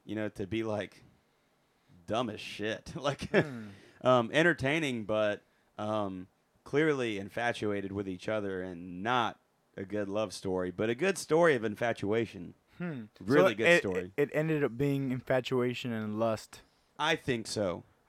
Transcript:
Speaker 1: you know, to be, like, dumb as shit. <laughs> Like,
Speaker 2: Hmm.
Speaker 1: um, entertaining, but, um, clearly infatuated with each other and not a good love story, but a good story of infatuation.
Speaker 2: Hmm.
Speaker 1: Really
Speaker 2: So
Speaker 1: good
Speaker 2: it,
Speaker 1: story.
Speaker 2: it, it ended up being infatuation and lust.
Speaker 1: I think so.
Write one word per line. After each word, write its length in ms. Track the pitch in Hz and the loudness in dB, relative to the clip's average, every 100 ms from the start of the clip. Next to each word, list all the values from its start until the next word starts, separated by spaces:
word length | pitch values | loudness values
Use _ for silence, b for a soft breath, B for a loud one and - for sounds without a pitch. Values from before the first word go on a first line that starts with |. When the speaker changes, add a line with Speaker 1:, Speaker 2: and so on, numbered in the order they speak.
| - | -8
Speaker 1:
you 100 | 107 | -6
know, 140 | 107 | -6
to 180 | - 98 | -6 -4
be, 160 | 110 | -2
like, 400 | 110 107 92 - - _ _ _ _ _ _ _ _ 90 - | -2 -4 -4 -10 -20 _ _ _ _ _ _ _ _ -20 -4
dumb 220 | 107 123 | -2 -2
as 100 | 104 | -4
shit. 540 | - - 104 101 - | -10 -6 -4 -4 -8
<laughs> 20 | 165 | -4
Like, 340 | 139 139 - | -4 -4 2
Speaker 2:
Hmm. 340 | 208 151 123 107 101 B B | 2 2 -4 -12 -16 B B
Speaker 1:
um, 280 | 123 127 113 | 4 4 4
entertaining, 720 | 131 170 151 135 160 151 120 | 4 4 4 0 0 0 -4
but, 380 | 101 107 107 101 - _ _ - | -2 0 2 0 -8 _ _ -8
um, 500 | 107 107 101 92 90 _ _ _ | -2 -2 -2 -6 -12 _ _ _
clearly 540 | - 143 156 143 120 101 | -2 2 2 2 0 -2
infatuated 760 | 98 - 117 113 107 101 98 | -6 -2 -2 0 -2 -2 -2
with 160 | 98 98 | -4 -4
each 220 | 90 - | -4 -2
other 320 | 110 101 95 | -2 -2 -4
and 420 | 92 87 90 87 | -6 -8 -10 -6
not 340 | 104 127 110 - _ _ _ - | 0 2 0 -4 _ _ _ -12
a 80 | |
good 240 | 95 104 101 | -6 -4 -2
love 240 | 101 107 | -2 -2
story, 400 | 92 98 92 90 | -4 -2 -2 -2
but 180 | 90 107 | 0 0
a 60 | 120 | 2
good 220 | 180 190 | 0 -2
story 380 | - 156 170 131 | 2 4 6 4
of 100 | 107 | 0
infatuation. 880 | 107 117 110 98 110 110 95 85 92 _ _ | -2 -2 -2 0 0 0 -6 -14 -16 _ _
Speaker 2:
Hmm. 240 | 175 139 107 - | -8 -8 -12 -12
Speaker 1:
Really 320 | 95 139 - | 2 6 6
Speaker 2:
So 60 | 104 | 6
Speaker 1:
good 100 | 113 | 6
Speaker 2:
it, 120 | 170 | 6
Speaker 1:
story. 300 | 107 92 90 - | 4 -2 -4 0
Speaker 2:
it, 140 | 143 | 0
it 20 | |
ended 300 | 147 156 156 | 2 0 2
up 140 | 139 117 | 0 0
being 340 | 143 139 135 | 0 0 -2
infatuation 800 | 127 - 131 123 131 123 120 127 | -4 0 0 2 0 0 -2 -4
and 280 | 113 107 107 | -4 -4 0
lust. 420 | 113 107 - - - _ _ - | 0 0 -6 -20 -20 _ _ -6
Speaker 1:
I 200 | 151 160 | -2 0
think 300 | - 120 107 | 0 -2 -2
so. 360 | - 98 87 - _ | -2 0 -2 -8 _